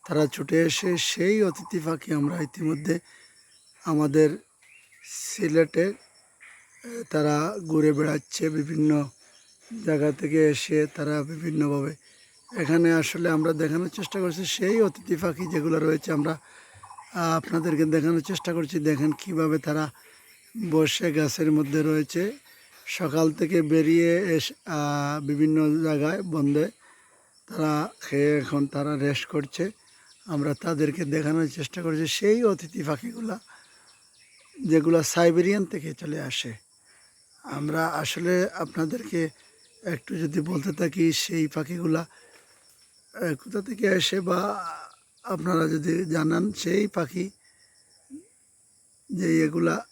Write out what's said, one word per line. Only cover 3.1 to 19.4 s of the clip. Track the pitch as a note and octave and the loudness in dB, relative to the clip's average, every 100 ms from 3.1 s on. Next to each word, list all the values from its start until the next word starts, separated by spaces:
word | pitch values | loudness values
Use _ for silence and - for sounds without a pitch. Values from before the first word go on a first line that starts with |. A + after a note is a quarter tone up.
| - - _ _ _ _ _ | -20 -20 _ _ _ _ _
আমাদের | - D3+ D3+ D3+ D3+ E3+ _ _ _ - _ _ | -2 2 4 6 4 2 _ _ _ -20 _ _
সিলেটে, | - - - - E3+ D#3+ D#3+ D#3 F#3 G#3+ _ _ _ _ - - _ - | -16 -12 -10 -4 2 4 4 2 0 -2 _ _ _ _ -20 -20 _ -20
এ, | A#3+ A#3 - | -14 -12 -4
তারা | D#3 D3 D3 D#3+ G#3+ E3 | 0 2 2 -2 -4 0
ঘুরে | D#3 D3+ | 4 4
বেড়াচ্ছে। | D3 D3+ D#3 - - D#3+ | 4 0 -2 -6 -4 -2
বিভিন্ন | D#3 D3 D#3 D3+ D3 C#3+ _ _ _ _ _ - A3+ F3 | -2 -4 2 4 2 0 _ _ _ _ _ -16 -6 0
জায়গা | D#3 D3+ | 2 2
থেকে | C#3 D#3 D#3 D#3 | 0 0 4 4
এসে | C#3 - D#3 D3+ - | 4 0 0 0 -2
তারা | D3 D3+ | -4 -2
বিভিন্নভাবে | C#3+ D#3+ E3 D#3 D3 C#3+ C#3 D#3 _ - _ _ _ A#3+ | -4 -6 -4 0 0 0 -2 -8 _ -20 _ _ _ -6
এখানে | D3+ E3 E3 | 2 4 6
আসলে | E3 D3 E3+ E3 | 4 2 -2 0
আমরা | D#3+ D#3+ | 2 2
দেখানোর | D3+ D#3 D#3+ F3+ | 0 0 0 -4
চেষ্টা | - F3 G3 | -6 -6 -4
করছি | F3+ D#3+ F#3 | -4 -4 -6
সেই | - F#3+ A3 | -2 0 4
অতিথি | G#3 - - E3+ | 2 0 -4 -2
পাখি | F3 D#3 F3+ | -2 -4 -4
যেগুলো | E3 D#3 D#3+ | -2 0 0
রয়েছে। | D#3 D#3 - | 2 0 0
আমরা, | D3+ D3 D#3+ - - - - - - - | -2 0 -4 -10 -20 -20 -20 -20 -20 -10
আ, | F3+ E3 E3 | -4 0 0
আপনাদেরকে | - E3 E3 D#3 D#3+ | 0 -2 0 2 4
দেখানোর | D#3+ D#3 E3 | 4 4 0
চেষ্টা | D3 F3+ - | 0 -4 -2
করছি। | E3+ D3+ E3 | -4 -2 0
দেখেন | D3+ D3 D3+ | 0 2 2
কিভাবে | D3 F#3+ D#3+ | 0 -4 -2